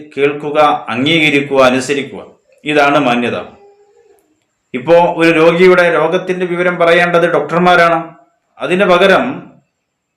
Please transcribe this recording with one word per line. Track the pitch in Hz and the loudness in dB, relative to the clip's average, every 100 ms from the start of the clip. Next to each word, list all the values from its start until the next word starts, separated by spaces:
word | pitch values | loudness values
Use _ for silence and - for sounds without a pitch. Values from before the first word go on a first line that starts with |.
| - | -10
കേൾക്കുക, | 135 143 143 151 151 147 - - | -2 -2 -2 -4 0 0 0 -6
അംഗീകരിക്കുക, | 117 139 165 151 139 139 135 127 | -4 -2 0 0 0 0 2 2
അനുസരിക്കുക, | 131 131 139 127 95 78 _ _ _ | 2 -2 -6 -8 -14 -20 _ _ _
ഇതാണ് | 147 147 143 151 131 | -4 0 2 0 0
മാന്യത. | 120 117 95 - - - _ _ _ _ _ _ _ _ _ _ | -2 -2 -6 -10 -18 -20 _ _ _ _ _ _ _ _ _ _
ഇപ്പോ | 127 127 170 170 170 | -8 2 4 2 2
ഒരു | 165 156 | 0 2
രോഗിയുടെ | 165 170 185 180 175 156 | 2 4 4 4 2 0
രോഗത്തിൻ്റെ | 160 180 180 180 180 | -2 -2 -6 -6 -6
വിവരം | 175 180 175 | -4 -4 0
പറയേണ്ടത് | 170 170 175 170 170 | 2 2 2 0 0
ഡോക്ടർമാരാണ്. | 156 143 165 180 175 170 165 165 - _ _ _ - | -2 -4 0 2 4 2 0 -6 -16 _ _ _ -12
അതിന് | 135 185 196 | -4 -2 2
പകരം | 175 190 170 123 165 - _ _ _ _ _ _ | 2 2 2 -2 -8 -16 _ _ _ _ _ _